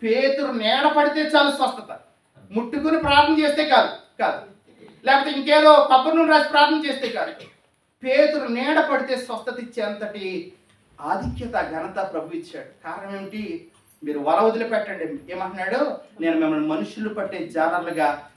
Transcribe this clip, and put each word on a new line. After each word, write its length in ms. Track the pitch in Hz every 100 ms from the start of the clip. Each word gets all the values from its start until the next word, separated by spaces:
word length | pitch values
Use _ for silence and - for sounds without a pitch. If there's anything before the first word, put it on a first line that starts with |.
పేతురు 500 | 226 247 269 277 269
నీడ 400 | 233 214 269 302 302
పడితే 240 | 294 302
చాలు 300 | 302 302 294
స్వస్థత, 480 | - 262 - - - _ _ _ _ 185
ముట్టుకుని 460 | 214 240 294 311 320
ప్రార్థన 440 | 302 294 294 311
చేస్తే 220 | 294 302
కాదు, 240 | 294 254 - - - -
కాదు, 200 | 214 - - - _ _ - -
లేకపోతే 260 | 240 277 294
ఇంకేదో 420 | 269 - 302 302
కొబ్బరి 420 | 294 - 262 320 330
నూనె 160 | 320
రాసి 160 | 302 294
ప్రార్థన 400 | 294 294 311 285
చేస్తే 200 | 240 233
కాదు. 240 | - - - - _ _ _ _ _
పేతురు 440 | 254 285 294 302 247
నీడ 320 | 240 277 311
పడితే 360 | 285 269 - 247
స్వస్థత 420 | - 220 247 247
ఇచ్చేంతటి 960 | 233 226 208 208 208 208 190 170 - - _ _ _ -
ఆధిక్యత, 720 | - - 247 - 233 208 -
ఘనత 420 | 160 180 202 190
ప్రభు 240 | 160 165 165
ఇచ్చాడు. 480 | - 156 - _
కారణం 320 | 170 185 196 196
ఏమిటి? 520 | 196 214 196 165 - _ _ _
"మీరు 140 | 147 147
వల 220 | 147 185
వదిలిపెట్టండి." 920 | 220 226 233 214 208 190 160 - -
ఏమంటున్నాడు? 600 | 180 185 185 185 254 294 - - -
"నేను 200 | 165 160
మిమ్మల్ని 280 | 156 151 151
మనుషులు 460 | 180 208 214 214
పట్టే 340 | 208 - 185 -
జాలర్లుగా 760 | 165 160 175 170 156 147 - -